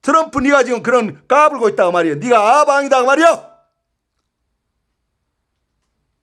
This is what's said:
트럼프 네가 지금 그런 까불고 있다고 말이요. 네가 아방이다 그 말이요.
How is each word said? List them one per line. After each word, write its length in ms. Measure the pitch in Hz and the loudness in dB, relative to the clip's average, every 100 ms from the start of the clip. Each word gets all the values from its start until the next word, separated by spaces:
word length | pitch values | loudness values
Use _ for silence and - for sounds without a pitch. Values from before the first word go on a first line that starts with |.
트럼프 360 | - 320 320 277 | 0 -2 -2 -4
네가 240 | 262 285 | 0 0
지금 180 | 247 233 | 0 -4
그런 400 | 180 254 214 147 _ | -2 -2 -2 -10 _
까불고 420 | 269 302 277 220 | 2 2 0 -4
있다고 220 | 208 180 | 0 -2
말이요. 240 | 175 165 143 | 0 -2 -4
네가 440 | 233 233 208 277 | 0 0 2 2
아방이다 400 | 294 277 277 269 | 2 0 0 0
그 60 | 247 | 2
말이요. 440 | 285 330 285 - _ _ _ _ _ _ _ _ _ _ _ _ _ _ _ _ _ _ _ _ _ _ _ _ _ _ _ | 2 2 0 -10 _ _ _ _ _ _ _ _ _ _ _ _ _ _ _ _ _ _ _ _ _ _ _ _ _ _ _